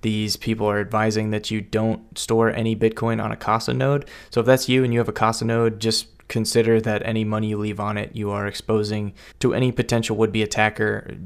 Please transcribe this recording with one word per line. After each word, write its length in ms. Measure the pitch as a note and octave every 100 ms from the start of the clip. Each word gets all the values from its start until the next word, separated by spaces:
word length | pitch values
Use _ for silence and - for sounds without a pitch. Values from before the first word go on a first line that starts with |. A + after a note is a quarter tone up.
these 340 | A2 G#2+ G#2+ -
people 320 | - A2 G#2+
are 120 | G#2
advising 480 | G2+ A2 A2 G#2+ G#2+
that 200 | G#2+ G#2+
you 120 | A2
don't 560 | G2 A2 A2 A2+ - -
store 340 | - A2+ A2+
any 240 | - A2+ G#2+
Bitcoin 480 | A2+ A2 A#2 A2+
on 80 | G#2+
a 60 | G#2+
Casa 360 | - A2+ -
node. 320 | B2+ C3 C#3+ C#3 - -
So 120 | -
if 40 | A2+
that's 220 | C3 -
you 160 | B2+
and 80 | B2+
you 80 | A#2
have 80 | A2
a 60 |
Casa 320 | - A2 A2+ A#2
node, 340 | A#2 A2+ G#2+
just 280 | A2+ A2 - - -
consider 540 | A#2+ A2 B2 A2+ A2+
that 200 | A2 G#2 -
any 180 | A2
money 240 | G#2+ G#2+ G#2+
you 80 | G#2
leave 220 | G#2+ G2+
on 180 | G#2 G#2
it, 160 | G#2
you 160 | - G#2
are 140 | G2+ G2+
exposing 680 | G2+ - A2 G#2 G#2+ G#2 - - -
to 140 | B2+
any 180 | G#2+ B2+
potential 460 | A#2 A#2 A#2+ A2+ G#2+
would-be 260 | A2 G#2+
attacker 720 | G#2+ - G#2+ G#2+ G#2+ G#2 - -